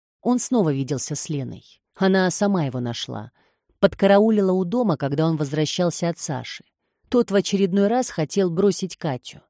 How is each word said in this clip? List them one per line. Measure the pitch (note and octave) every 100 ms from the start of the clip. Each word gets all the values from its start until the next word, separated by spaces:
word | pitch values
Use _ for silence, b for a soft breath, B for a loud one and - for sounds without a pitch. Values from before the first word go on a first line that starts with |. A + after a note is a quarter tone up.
| _ _
Он | - B3
снова | - B3 E3
виделся | C3+ C3 C3+ -
с | D3 -
Леной. | D3 A#2+ A#2 - _ _
Она | - F#3+ F#3+ F#3
сама | - G3+ F#3+
его | C#3 B2+
нашла. | A#2+ A#2 - A2+ A2 _ _ _ _ _
Подкараулила | G3 - G3 G3+ A3 G#3 F#3+
у | F#3
дома, | F3+ A#3+ A3 D3+
когда | C#3 C#3+ D#3+
он | D#3
возвращался | C#3+ D3 D#3 - F3 - E3+
от | E3
Саши. | - C3 - - - _ _ _ _
Тот | A#3+ A#3
в | G3
очередной | - F#3+ G3 G3 G3+
раз | A#3+ -
хотел | - D3+ G3 F#3
бросить | E3 G3+ - F#3 -
Катю. | D#3+ B2+ - -